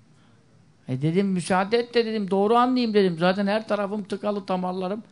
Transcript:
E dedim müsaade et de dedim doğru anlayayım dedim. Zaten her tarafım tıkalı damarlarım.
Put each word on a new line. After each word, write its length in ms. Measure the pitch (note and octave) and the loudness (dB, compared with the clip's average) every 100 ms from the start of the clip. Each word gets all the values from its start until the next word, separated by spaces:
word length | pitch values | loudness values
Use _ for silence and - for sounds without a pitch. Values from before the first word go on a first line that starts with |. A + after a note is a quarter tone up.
| _ _ _ _ _ _ _ _ - | _ _ _ _ _ _ _ _ -8
E 140 | C3 | -2
dedim 260 | D3+ F3 G3+ | 0 0 0
müsaade 500 | F#3 D#3+ F#3 G3 A#3 | -2 0 0 2 0
et 160 | A#3 | 0
de 120 | A#3 A3 | 0 0
dedim 260 | A3 F#3+ | -2 0
doğru 240 | G3 G3+ A#3 | 0 4 4
anlayayım 380 | B3 B3+ A#3 | 4 2 2
dedim. 240 | G#3 F#3+ D#3+ | 4 2 2
Zaten 280 | F3+ F#3+ G3 | 2 2 0
her 200 | G#3+ A3 | -2 -2
tarafım 360 | G#3 G3 G#3+ | -2 -2 -6
tıkalı 440 | F#3 G3 G#3 G#3 G3 | -6 -6 -4 -4 -4
damarlarım. 560 | F#3 F3+ F#3 F#3 G#3+ - | -4 -4 -4 -6 -6 -10